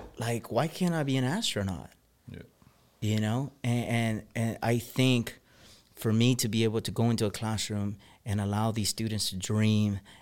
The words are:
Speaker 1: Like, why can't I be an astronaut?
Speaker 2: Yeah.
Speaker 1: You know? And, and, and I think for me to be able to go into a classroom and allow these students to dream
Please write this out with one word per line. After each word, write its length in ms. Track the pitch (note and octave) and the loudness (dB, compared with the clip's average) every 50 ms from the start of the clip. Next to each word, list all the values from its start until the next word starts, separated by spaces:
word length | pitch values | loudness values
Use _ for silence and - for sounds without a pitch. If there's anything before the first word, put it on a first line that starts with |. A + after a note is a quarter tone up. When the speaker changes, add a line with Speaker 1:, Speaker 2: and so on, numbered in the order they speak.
| - - - | -14 -14 -10
Speaker 1:
Like, 340 | - A2+ A#2 A#2 A2 - - | -6 -4 -2 -2 -4 -4 -2
why 160 | G#2+ A#2 D3 | 0 0 0
can't 260 | D#3+ - - F#3 F3 E3 | 0 0 -2 0 0 0
I 100 | D#3+ C#3+ | 0 0
be 140 | C#3 C3 | 0 0
an 60 | C3 B2+ | 0 2
astronaut? 680 | B2+ E3 A3+ A#3 - - G#2 G2 G2 F2+ C2 - - - _ _ _ _ _ - - | 0 0 -2 -2 -2 -2 -2 -2 -2 -4 -6 -8 -14 -20 _ _ _ _ _ -20 -18
Speaker 2:
Yeah. 140 | - - - - _ _ _ _ _ _ _ _ _ - | -16 -16 -18 -20 _ _ _ _ _ _ _ _ _ -4
Speaker 1:
You 180 | A2+ G#2+ G#2+ G#2+ | -2 0 0 2
know? 320 | A2 G#2+ A2+ C3 C#3+ - - _ - | 0 0 0 -2 -2 -4 -8 _ -2
And, 220 | B2 A#2+ A#2+ A2+ | -2 0 0 0
and, 380 | E2+ A#2 A#2 A2+ A2+ A2 - - - - | 0 0 0 0 0 -2 -4 -6 -6 -4
and 220 | A#2 A2+ A2+ - - | -2 -2 -2 -2 -2
I 160 | - A2+ A#2+ | 0 0 0
think 640 | A#2 - - - - B2+ C3 B2+ A#2+ A2+ - - - _ _ _ - - - - - _ _ - | 0 -2 -4 0 2 2 4 4 2 0 -4 -8 -16 _ _ _ -20 -20 -20 -20 -20 _ _ -10
for 160 | - - A2+ A2 | -4 0 2 4
me 220 | A2+ A#2+ B2+ B2+ | 6 6 4 4
to 120 | B2 - | 2 0
be 160 | A2 G#2 A2+ A2+ | 0 2 2 2
able 180 | A2 G#2+ A2+ | 2 2 0
to 100 | - - | -4 -2
go 180 | F#2 A#2+ A#2 A#2 | 0 2 2 2
into 160 | A2+ G#2+ A2+ | 4 2 0
a 60 | G2+ | 0
classroom 640 | - - A2 A2 A2 G2+ - - G#2+ G#2 G2+ G2+ G#2 - - - - _ - | -2 -2 -4 -2 -2 -2 -4 -2 -2 -2 -2 -2 -4 -6 -12 -20 -20 _ -6
and 140 | G#2+ G2 G#2 | -4 -2 0
allow 300 | G2+ G2+ G2+ G#2+ A2 A2+ | 0 0 0 0 0 0
these 180 | G2+ A2+ G2 - | 0 0 -2 -2
students 400 | - - A2+ G#2+ G#2+ G2+ - - | -2 -2 -4 -2 -2 -2 -4 -4
to 60 | F#2+ | -4
dream 640 | F#2 - - G#2+ G#2+ G#2+ A2 A2 G#2+ G#2+ G#2 G2+ G2 - - - - | -6 -4 -2 0 2 4 4 4 4 4 2 0 -4 -8 -12 -20 -20